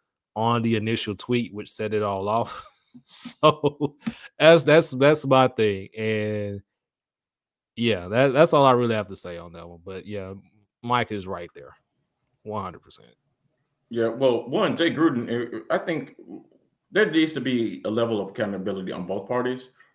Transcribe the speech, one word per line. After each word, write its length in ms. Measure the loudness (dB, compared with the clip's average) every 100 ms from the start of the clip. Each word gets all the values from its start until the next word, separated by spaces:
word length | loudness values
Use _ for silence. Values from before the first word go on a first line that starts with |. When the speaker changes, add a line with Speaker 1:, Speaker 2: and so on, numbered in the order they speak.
| _ _ _ -2
Speaker 1:
on 260 | 0 2
the 140 | 0 0
initial 400 | -2 -4 -4 -8
tweet, 380 | -2 -2 -2
which 180 | -10 -12
set 220 | -8 -4
it 100 | -2
all 240 | -2 -2 -2
off. 360 | -2 -2 -8 -16
<laughs> 40 | _ _
So 1040 | -20 -12 -6 -6 2 2 4 -2 -2 -6 -6 -12 -12 -18 4
that's, 260 | 8 8
that's, 280 | 8 4 4
that's 340 | 4 4 4 4
my 220 | 4 4
thing. 400 | 2 0 0 -8 -6
And 640 | -4 -2 -2 -4 -6 -8 -12 _ _ _ _ _ _ _ _ _ _ -2
yeah, 320 | 0 0 0
that, 240 | 2 4
that's 180 | 6 6
all 120 | 6 6
I 60 |
really 240 | 6 2 0
have 120 | -4
to 80 | -10
say 220 | -12 -12
on 160 | -14
that 120 | -16 -18
one. 100 | -18
But 240 | -14 -14 -10
yeah, 280 | -10 -10 -14 -18 _ _ _
Mike 320 | -2 0 0
is 120 | -6 -8
right 240 | -10 -12 -18
there, 180 | -20 -20 _ _ _ _ _ _
one 180 | -10 -8
hundred 200 | -8 -12
percent. 340 | _ -20 -20 _ _ _ _ _ _ _ _
Speaker 2:
Yeah, 200 | -2 -2
well, 400 | 0 2 0 -2
one, 260 | -2 -2 0
Jay 160 | -2
Gruden, 600 | 2 0 0 -4 -4 -6 -10
uh, 40 | -4
I 40 | -4
think 400 | -4 -6 -8 -18 -20 -20 -20 _ _ _ _
there 180 | 0 2
needs 220 | 2 0
to 80 | -2
be 420 | -2 -2 -2 -4 -4
a 40 |
level 300 | -2 0 -2
of 80 | -4
accountability 640 | -6 -6 -4 -6 -6 -8
on 160 | -10 -8
both 180 | -8 -4
parties. 440 | -4 -2 -6 -12 _ _